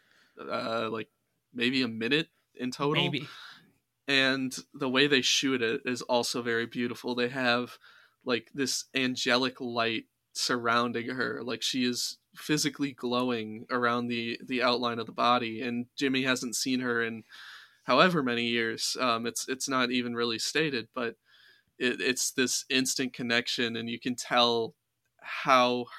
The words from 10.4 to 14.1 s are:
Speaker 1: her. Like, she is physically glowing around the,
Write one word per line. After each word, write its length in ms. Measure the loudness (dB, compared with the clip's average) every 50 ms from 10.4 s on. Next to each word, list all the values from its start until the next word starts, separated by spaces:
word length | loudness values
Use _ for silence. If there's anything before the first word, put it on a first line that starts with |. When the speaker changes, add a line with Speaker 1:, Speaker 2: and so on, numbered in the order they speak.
| -2 0 0 0 2 2 4 4 2 2 0 -4 -4 -4
Speaker 1:
her. 320 | -4 -4 -2 -4 -4 -6 -6
Like, 180 | -6 -6 -4 -4
she 220 | -2 0 2 2
is 340 | 2 0 0 -4 -6 -8 -10 _ _ _
physically 560 | -12 -2 0 0 0 0 -2 -2 -2 -4 -4 -4
glowing 760 | -6 -4 -2 0 0 0 0 -2 -2 -4 -6 -8 -12 -8 -4
around 380 | -2 0 2 2 2 0 0
the, 320 | -2